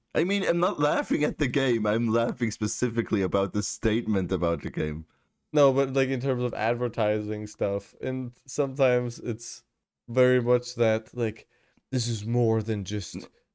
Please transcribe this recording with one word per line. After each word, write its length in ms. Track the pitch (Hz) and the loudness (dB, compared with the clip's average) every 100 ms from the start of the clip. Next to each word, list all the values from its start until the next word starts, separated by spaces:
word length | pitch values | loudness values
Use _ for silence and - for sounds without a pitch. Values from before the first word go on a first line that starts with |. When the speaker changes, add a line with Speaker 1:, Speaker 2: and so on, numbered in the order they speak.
| _ | _
Speaker 1:
I 100 | - | -2
mean, 200 | 175 202 | 0 0
I'm 160 | 202 170 | 0 2
not 180 | 180 170 | 0 2
laughing 460 | 147 185 220 151 | 0 0 0 0
at 140 | 143 - | 0 0
the 100 | 135 | 0
game. 380 | 135 135 117 107 | 2 2 2 2
I'm 260 | 110 117 | 0 2
laughing 380 | 113 120 - 113 | 2 0 -2 -4
specifically 720 | - 107 - 123 113 110 107 | -2 -4 -2 -2 -2 0 0
about 320 | 92 98 98 | 2 2 0
the 80 | 104 | -2
statement 680 | 101 - 110 110 107 101 87 | -4 -2 0 0 2 0 0
about 320 | 92 85 82 | 0 0 0
the 80 | - | -4
game. 360 | 82 78 76 80 _ _ _ _ | -4 -4 -4 -10 _ _ _ _
Speaker 2:
No, 200 | - 139 | 4 4
but, 220 | 131 135 | 4 0
like, 160 | 135 131 | 2 0
in 100 | 131 | 0
terms 220 | 135 123 | -2 -2
of 100 | 123 | -2
advertising 920 | - 110 120 120 113 107 107 104 107 107 | -2 -2 0 -2 0 0 0 -2 -6 -8
stuff, 480 | - 104 101 - - | -4 -2 -2 -6 -8
and 320 | 131 131 123 - - | -6 -6 -8 -12 -10
sometimes 720 | - 139 135 131 123 123 117 | -4 -2 2 2 4 0 -6
it's 440 | 120 110 - - _ _ _ _ - | -6 -6 -8 -16 _ _ _ _ -4
very 320 | 120 127 127 | 4 4 4
much 340 | 120 123 - - | 4 0 0 0
that, 380 | 113 110 110 123 | 2 2 -2 -4
like, 300 | 113 107 - _ _ _ _ | -4 -4 -18 _ _ _ _
"This 180 | 127 117 | -4 -2
is 160 | 110 | -4
more 380 | 104 120 117 113 | -2 0 2 2
than 220 | 104 107 | 0 -4
just 320 | 95 104 - - | -4 -6 -6 -10
Speaker 1:
N-, 100 | - _ _ | -14 _ _